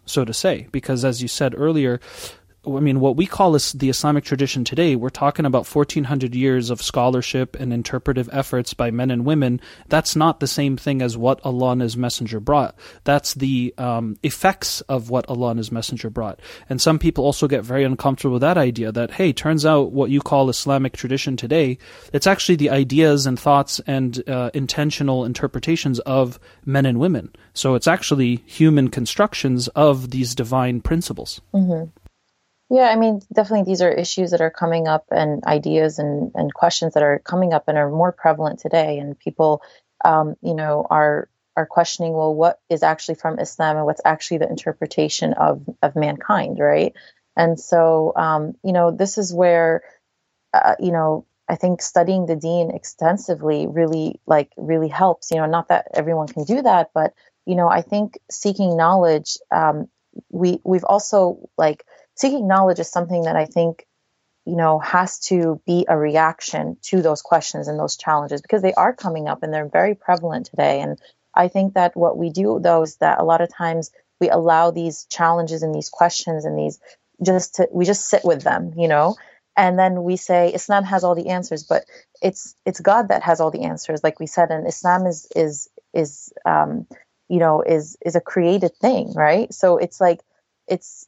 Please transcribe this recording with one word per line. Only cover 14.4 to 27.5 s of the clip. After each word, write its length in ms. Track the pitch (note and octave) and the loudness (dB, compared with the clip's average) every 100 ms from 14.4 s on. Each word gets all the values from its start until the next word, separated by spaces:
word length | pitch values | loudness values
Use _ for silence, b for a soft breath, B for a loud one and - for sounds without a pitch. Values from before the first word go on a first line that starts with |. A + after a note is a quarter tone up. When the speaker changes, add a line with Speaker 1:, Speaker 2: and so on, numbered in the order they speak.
| F#3 F#3+ - - | 0 0 -4 -8
Speaker 1:
of 300 | - C3 A#2 | -4 -4 -2
what 180 | B2+ - | -4 -4
Allah 200 | A#2+ B2 | -4 -2
and 100 | A#2 | -2
His 120 | A2+ | -4
Messenger 380 | A#2 - A#2+ A2+ | -6 -8 -8 -8
brought. 300 | A2+ A2 - B B B | -8 -8 -10 B B B
And 140 | C3 | -2
some 160 | D#3+ D#3 | 2 2
people 260 | E3 D#3+ | 2 0
also 240 | C#3 C#3 D3 | 0 0 0
get 160 | C3 | -2
very 200 | A2+ C3+ | -2 0
uncomfortable 500 | C3+ C3 C#3+ C3+ C#3+ | 0 0 -2 -2 0
with 80 | B2 | 0
that 160 | C#3+ F3+ | 2 2
idea 340 | B2+ A2+ A2 | 0 -2 -4
that, 200 | A2 A#2 | -4 -4
hey, 200 | - F#3 | -2 -2
turns 320 | - D3+ D#3 | 0 0 0
out 280 | D#3 D3+ C3+ | 4 4 2
what 180 | C#3 C3 | 0 0
you 120 | C#3 | 0
call 280 | - C#3+ C3+ | 2 2 2
Islamic 440 | A#2 C#3 C#3 C3+ | 0 -2 0 -2
tradition 440 | - B2 C3+ - B2+ | -6 -6 -4 -4 -6
today, 400 | A#2 D#3+ C3+ B2+ B B B | -2 0 0 -2 B B B
it's 120 | C#3+ F#3+ | -2 0
actually 300 | F#3+ - E3+ | 2 2 2
the 160 | C#3+ | 2
ideas 560 | C#3 C3 C#3 D#3+ C#3+ C3+ | 2 2 4 4 4 2
and 120 | B2 | -2
thoughts 400 | D3+ C#3+ C#3 - - | 2 4 2 -4 -4
and, 420 | C3+ C3 B2 A#2+ | -2 -2 -4 -6
uh, 220 | B2+ A#2+ D3 | -4 -4 -4
intentional 680 | C3 - D3+ - C#3+ B2+ | -6 -2 -2 -2 -2 0
interpretations 760 | B2 A#2+ C#3 B2+ - E3 C#3+ B2 | -2 -4 -4 -4 -2 -2 0 -2
of 400 | C#3 C3+ B2+ - b b b | 0 0 0 -2 b b b
men 220 | C#3 C3+ | 2 2
and 120 | A#2+ | 2
women. 320 | F3 C#3 - - b | 2 0 -4 -16 b